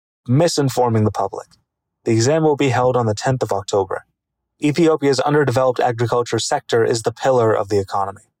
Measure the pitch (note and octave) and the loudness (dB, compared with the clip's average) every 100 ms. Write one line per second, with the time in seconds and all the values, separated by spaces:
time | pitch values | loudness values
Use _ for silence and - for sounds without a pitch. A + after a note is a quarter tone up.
0 | _ _ - C3 F3 - C3+ - A#2+ A2+ | _ _ -2 2 2 2 -2 0 0 2
1 | G#2+ - G2 - - _ _ _ _ _ | 0 0 -4 -6 -14 _ _ _ _ _
2 | - A2+ A#2+ D#3+ D#3 C#3+ C#3 B2 B2+ B2 | -2 0 2 2 2 2 0 0 0 0
3 | A2+ G#2+ C3+ B2+ A2+ G2 - G#2 F#2+ - | -2 -2 -4 -4 -2 -4 -2 -2 -2 -6
4 | - _ _ _ _ _ D3 D3 D#3+ D#3 | -14 _ _ _ _ _ -2 2 2 2
5 | C#3 C3 D3 D3 C#3 A#2+ C3 A#2+ B2 A#2 | 2 0 0 2 2 2 0 2 -2 -2
6 | A#2+ B2 A#2+ A#2 - D3 - A#2 A2 A#2 | -2 -2 -2 -4 -4 -6 -2 0 0 0
7 | A2+ A2+ C3+ B2+ A2 G#2+ G#2 G2+ G2 G2+ | -4 -4 0 2 2 0 0 -2 -2 -4
8 | G2 G2 _ _ | -6 -8 _ _